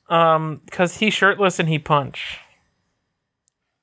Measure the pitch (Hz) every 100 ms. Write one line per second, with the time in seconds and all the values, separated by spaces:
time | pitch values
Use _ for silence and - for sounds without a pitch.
0 | - 165 165 160 156 147 - - 175 -
1 | 214 - 196 196 190 - 165 156 - 147
2 | 139 - - - - _ _ _ _ _
3 | _ _ _ _ _ _ _ _